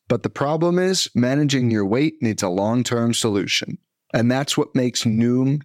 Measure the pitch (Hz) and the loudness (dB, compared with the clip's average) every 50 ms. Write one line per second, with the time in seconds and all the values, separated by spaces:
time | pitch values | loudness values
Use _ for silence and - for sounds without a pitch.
0 | _ - 123 - - 113 - - 143 143 156 160 165 175 175 180 185 185 185 180 | _ -2 -2 -2 -2 -4 -4 -2 -2 -2 0 0 2 2 2 2 2 0 0 -2
1 | - - - 120 123 123 135 147 151 143 135 135 123 117 110 107 101 95 110 131 | -4 -2 0 0 0 2 2 0 0 2 0 0 2 2 2 2 2 2 2 2
2 | 147 160 156 - 120 110 101 - 104 92 87 98 101 107 117 127 120 - 123 117 | 0 0 -2 -2 -2 -2 -2 -2 -2 -2 0 0 0 0 0 0 0 0 -2 0
3 | 117 117 113 - - 113 101 101 - - - - - - - - _ _ _ _ | 0 0 0 0 0 0 0 0 -2 -2 -4 -6 -6 -8 -14 -16 _ _ _ _
4 | _ _ - 117 117 120 127 135 143 - - - 147 - - 135 127 123 - - | _ _ -2 0 2 2 0 0 -2 -2 -2 -2 -2 0 0 0 0 0 -2 -2
5 | - 120 110 113 117 120 123 127 131 135 139 147 | -2 0 2 2 2 2 2 2 2 0 0 -2